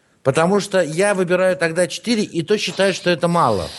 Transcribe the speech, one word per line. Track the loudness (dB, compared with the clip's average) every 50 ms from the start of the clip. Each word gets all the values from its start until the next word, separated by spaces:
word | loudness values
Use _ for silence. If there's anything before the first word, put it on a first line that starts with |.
| _ _ _ _ -2
потому | 0 2 2 2 2 2 0
что | 0 0 0 0
я | 0 0 0 0 0 2 2
выбираю | 0 0 0 0 2 2 2 0
тогда | 0 -2 -2 0 0 -2
четыре | -2 -4 -6 -4 -2 0 0 -2
и | -2 -4 -4
то | -2 0 0 -2
считаю, | -2 -4 -2 0 0 0 0
что | -2 -2 -2
это | 0 0 0 0
мало. | 2 2 2 2 2 0 -2 -6 -10